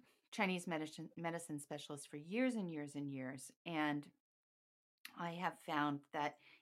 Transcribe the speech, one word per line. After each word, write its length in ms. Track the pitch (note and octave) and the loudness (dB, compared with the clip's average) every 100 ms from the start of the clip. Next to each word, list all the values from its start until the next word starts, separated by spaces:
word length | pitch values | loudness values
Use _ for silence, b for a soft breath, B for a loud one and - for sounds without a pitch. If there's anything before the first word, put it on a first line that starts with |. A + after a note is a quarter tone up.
| - _ - | -18 _ -6
Chinese 360 | - F#3+ F3+ F3+ | 2 4 4 2
medicine, 420 | D#3+ D3+ - D#3+ - | 0 -2 -6 -10 -4
medicine 420 | E3+ E3 E3 D3 | -2 -2 -2 -6
specialist 500 | - D3 - C#3+ - | -4 -6 -6 -8 -8
for 80 | D3 | -10
years 380 | E3 A3+ C4 A3+ | -2 2 4 4
and 140 | F3 | 0
years 260 | D#3 D3 C#3+ | -2 -4 -4
and 140 | C#3+ | -2
years, 400 | C3+ C3 C3 - - F3 | -2 -4 -6 -10 -10 -4
and 400 | D#3+ D3+ D3 - _ _ _ _ _ _ _ _ _ - - | 2 2 2 -2 _ _ _ _ _ _ _ _ _ -14 -6
I 140 | E3+ | -4
have 220 | E3+ F3+ - - | 0 0 0 0
found 360 | D#3 D3 C#3+ - | 4 4 2 -2
that 220 | D#3 D3 - - - | 0 0 0 -18 -20